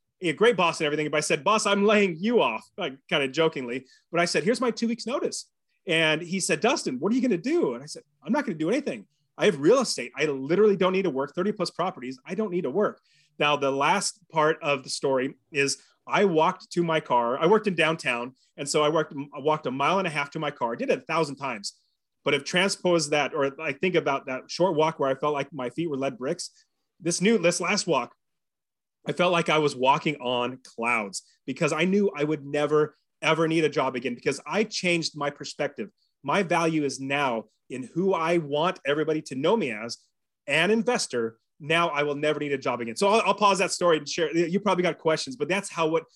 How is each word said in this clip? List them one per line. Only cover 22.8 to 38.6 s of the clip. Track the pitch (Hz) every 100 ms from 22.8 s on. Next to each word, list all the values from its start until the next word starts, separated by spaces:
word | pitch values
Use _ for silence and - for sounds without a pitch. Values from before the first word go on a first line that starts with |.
| 180 170 147
that, | 151 131
or, | 160 139 135
like, | 160 139
think | - 160
about | 143 139 -
that | 127 -
short | - 185 151
walk | 156 156
where | 135
I | 135
felt | 151
like | 143 139
my | 143 123
feet | 156 170
were | 135
lead | 135 117
bricks, | 127 175 - - _ _ _ _
this | 160 -
new, | 196 226
this | 170 170
last | 175 196 180
walk, | 139 120 _ _ _ _ _ _ _ _ _ -
I |
felt | 147 180
like | 170 165
I | 156
was | 147
walking | 127 131 151 165 143
on | 123 123 123 127
clouds | - - 113 117 101 92 - _ -
because | - 160
I | 156
knew | 180 202 196
I | 143
would | 151 156 139
never | 147 147 151 151 - _ _
ever | 151 156 160
need | 165
a | 151
job | 151 131 127
again | 123
because | 120 151 135 -
I | 180
changed | 214 - 180 170 156 147
my | 143
perspective. | - 139 - 143 - 101 - _ _
My | 139 175
value | 170 170 165 156
is | 143 127
now | 135 143 139 117 - _ -
in | 127 123
who | 165 190
I | 180 160 175
want | 143 147